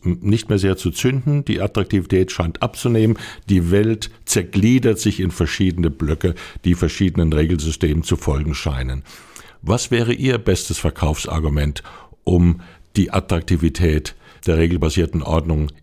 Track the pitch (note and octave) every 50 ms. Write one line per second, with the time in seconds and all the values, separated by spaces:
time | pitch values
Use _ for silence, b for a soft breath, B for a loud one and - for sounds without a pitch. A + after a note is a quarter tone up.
0 | - F2 F2 F2 - G2+ G#2+ A2+ - - A2 G2 F#2+ F#2+ F#2 - - F2+ E2 -
1 | - B2+ C3+ C3+ C3 D3+ D3 D3 C3+ - - - G2 G2+ - G#2+ F#2 - - G2
2 | F2 - G2 F#2 F#2 - - - E2+ E2 D#2+ - A2+ A#2 - - - B2 A#2 A2+
3 | A2 A2+ A2 B B B B B B - G2 F#2 E2+ E2+ F#2 G2+ G#2+ A2+ A2+ A2
4 | - b b b b - - A2 F2 - - G2+ G2 A2+ B2+ C3 A#2 A#2 G#2 -
5 | - G#2+ F#2+ - F#2 F2 - - F2 D#2+ - - G2 F#2 E2+ F2+ E2+ D#2 C#2+ -
6 | D#2+ D2 D#2+ - - F2+ E2+ B B B B B - F2+ E2+ - - D#2 - -
7 | G2+ F#2 E2 F#2 E2 D#2+ D#2 D2+ D#2+ D#2+ F2+ D#2 D2 D#2+ D#2 - - D#2 D2 E2
8 | E2 - F2 D#2+ - - C#2+ C#2+ D2+ D#2 C#2+ - - E2 C#2 C2 B1+ B1+ C2 C2+
9 | B B B B B B B B B B B B - D#2 G#2+ A#2+ - - B2 A#2
10 | A#2 A#2 A#2+ - C3 C3 B2 A2 - G#2 F#2 - - - E2+ - - D#2 - -
11 | E2 D2+ D2+ - - - D#2 D#2+ D#2 D2+ D2 D2 D2 D2 C#2+ - B B B B
12 | B B B _ _ - F2+ F2 F2+ F2+ E2 E2+ B B B B B _ - G2+
13 | F2+ - - F#2+ - - - E3 - - F#2 D#2 E2+ D#2+ - - F2 E2 D2+ D#2
14 | - - B B B B B B - F2+ E2 D#2+ E2 E2+ F2+ D#2+ D#2 D#2+ - F#2
15 | E2 D2+ - E2+ C2+ - D#2+ E2 D2+ E2+ D#2 D2+ D2+ - - -